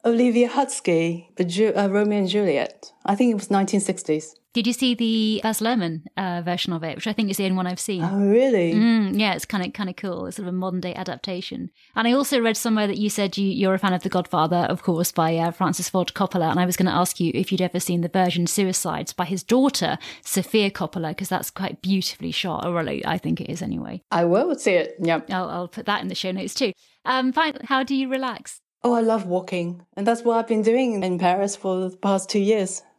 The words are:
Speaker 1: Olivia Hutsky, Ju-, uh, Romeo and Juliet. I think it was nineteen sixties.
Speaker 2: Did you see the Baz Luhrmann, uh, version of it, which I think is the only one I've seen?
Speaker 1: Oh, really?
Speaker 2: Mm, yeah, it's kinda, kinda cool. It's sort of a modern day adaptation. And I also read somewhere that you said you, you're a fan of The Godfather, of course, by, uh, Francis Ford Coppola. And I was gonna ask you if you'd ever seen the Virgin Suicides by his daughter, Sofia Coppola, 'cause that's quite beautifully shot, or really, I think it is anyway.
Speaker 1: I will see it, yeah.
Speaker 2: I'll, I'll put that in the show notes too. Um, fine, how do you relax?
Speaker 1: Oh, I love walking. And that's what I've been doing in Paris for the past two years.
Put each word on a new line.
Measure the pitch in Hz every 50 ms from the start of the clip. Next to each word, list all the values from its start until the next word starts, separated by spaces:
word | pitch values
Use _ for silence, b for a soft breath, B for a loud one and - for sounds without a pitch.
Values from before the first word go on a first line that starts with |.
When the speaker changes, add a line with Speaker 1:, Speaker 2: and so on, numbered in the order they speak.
| -
Speaker 1:
Olivia | 233 233 233 247 247 220 240 240 233
Hutsky, | - 285 269 269 - - - 185 170 165 165 170 170 170 - _ _ - 185
Ju-, | 175 170 190 220 214 -
uh, | 196 202 196
Romeo | 190 208 208 208 208 208
and | 196 180
Juliet. | 190 208 208 180 143 135 - - - _ - - _ _ _
I | - 202
think | 202 254 240
it | 220
was | 196 - -
nineteen | 202 196 190 180 - 196
sixties. | 196 - 180 - - - 156 156 156 - - _ _ _
Speaker 2:
Did | _ 240 208 240
you |
see | 233 - 269 247 240
the | 208 233 226 226 220 214 214 214 202
Baz | - 226 214 -
Luhrmann, | 220 226 254 226 175 165 160 165 - - _
uh, | - 196 185 175 175
version | 165 175 180 180 - -
of | 175 165 165
it, | 165 135
which | - - 220
I |
think | 208 - 220 196
is | 190 208
the | 196
only | 190 185
one | 185 180
I've | 180 180 -
seen? | - - 196 175 160
Speaker 1:
Oh, | 180 196 202
really? | 202 196 208 240 262 269 240 190 175 170
Speaker 2:
Mm, | 208 214 220 233 233 226 208 190 190 202
yeah, | 220 202 175
it's | 165 -
kinda, | - - 202 180 -
kinda | - - 208 185 180
cool. | - - 190 170 180 185
It's | 180 185
sort | - 190
of | 180 180
a |
modern | 185 185 190 180 185
day | 175 180 -
adaptation. | - 185 185 - - - 202 185 180 190 - - - - 185 b b b b b
And | 220 220
I | 233
also | 247 277 277 - 285 247
read | 233 226 214
somewhere | - - 233 220 214 214
that | 202 196 175
you | 208 208
said | - - 202 190 -
you, | 202 202 196
you're | 190 - 196 190 190
a | 190
fan | 202 190 185
of | 180 -
The | 190
Godfather, | - 180 170 - - 160 160 160 175 175 165 -
of | 180 170 -
course, | - 170 160 175 -
by, | - - 160 160 165 165
uh, | 165 170
Francis | 170 - 190 - 170 - 170 -
Ford | - 185 175 - -
Coppola. | - 202 180 - 185 165 160
And | - 180
I | 180
was | 180 180
gonna | - 185 185
ask | - 175 180 - - -
you | 175 165 -
if | 135 190 -
you'd | 190 180
ever | 180 180 - 175
seen | - - 180 175
the | 170 170
Virgin | - 190 185 180 170 175 175
Suicides | 165 - - 196 185 180 - - 170 160 151 156 -
by | - - 180
his | 160 196 180
daughter, | - - 226 254 262 277 - - 180 156 - - B B B B
Sofia | B - - 196 180 - - 214 202 196
Coppola, | 202 - - 151 - 185 165 151 -
'cause | - 196 -
that's | 185 - - -
quite | _ - 196 - - -
beautifully | - 185 196 185 180 - - - - 165
shot, | 160 - - 180 160 - -
or | 175 175
really, | 170 156 - - - -
I | - 165 180
think | - 160 165 -
it | - -
is | - 170
anyway. | 180 - - - - - - 180 _ _
Speaker 1:
I | - 170 175
will | 170 175 208 294 359 294
see | - - 220 185
it, | 170 151 - - -
yeah. | 165 165 165 - 160 -
Speaker 2:
I'll, | 196 185 185 -
I'll | 160 175 180 175
put | - - -
that | 208 202 -
in | -
the | 190 180
show | - - 190
notes | 185 190 185 - -
too. | - 269 202 175 b b b b b b
Um, | - 254 262 254 262
fine, | 254 311 330 311 294 - -
how | - 269 262
do | 269 262 277
you | 269 269 254
relax? | 262 262 262 254 214 - - - - - _ _ _ _ -
Speaker 1:
Oh, | 240
I | 240 233
love | 226 220 226 214 185
walking. | 180 175 185 180 - 190 175 170 175 175 175 - _ _
And | 196 202
that's | 226 233 233
what | 233 233 233
I've | 226 226
been | - 226 220
doing | 208 220 226 247 262 247 220 196
in | 185 185 180 170
Paris | 185 175 180 196 196 202 196
for | - - 190 185 185 190 185
the | 185
past | _ - 202 196 190 190 -
two | - 208
years. | 196 202 220 214 190 185 - - _ _ _